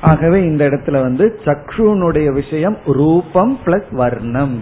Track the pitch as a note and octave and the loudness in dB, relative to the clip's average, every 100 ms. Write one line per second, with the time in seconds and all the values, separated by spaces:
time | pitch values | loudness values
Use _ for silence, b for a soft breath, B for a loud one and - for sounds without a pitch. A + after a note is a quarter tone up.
0 | D#3+ D#3 D#3+ F#3+ F3 D3+ C#3+ C#3 D3+ C#3+ | 4 2 2 2 2 2 0 0 -2 0
1 | C3 B2+ G#3+ A3+ - D3 - - A3 G#3 | 0 2 0 0 -4 -4 -4 0 2 2
2 | F3 D3+ D3+ C3+ C#3 D#3 F3 G#3+ - C3 | 2 2 0 -2 -4 -2 -2 -4 -2 2
3 | D3+ E3 F3 F3+ G#3+ C4 - F3 E3+ C3 | 4 2 0 0 0 -2 -2 -2 -2 -2
4 | B2 A#2 A#2 B2 C#3+ A#2+ | -2 -2 -6 -4 -4 -4